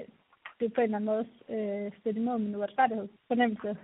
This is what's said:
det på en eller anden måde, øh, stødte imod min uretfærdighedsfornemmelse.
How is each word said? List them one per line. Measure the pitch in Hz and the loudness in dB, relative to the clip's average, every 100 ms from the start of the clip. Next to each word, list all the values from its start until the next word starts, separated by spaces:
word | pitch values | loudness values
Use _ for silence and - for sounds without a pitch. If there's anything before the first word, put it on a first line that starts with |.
| - - _ _ - - | -2 -18 _ _ -20 -4
det | 233 | -2
på | 226 | 2
en | |
eller | 233 208 | 2 2
anden | 214 | 0
måde, | 214 226 - - | 0 -2 -10 -8
øh, | 226 214 202 202 196 | -4 -2 -4 -6 -6
stødte | 233 214 | -4 0
imod | 233 240 | 0 0
min | 208 202 | -2 -2
uretfærdighedsfornemmelse. | 202 - 262 220 202 - _ 240 240 214 208 208 | -4 4 4 2 -6 -12 _ 2 4 2 -4 -6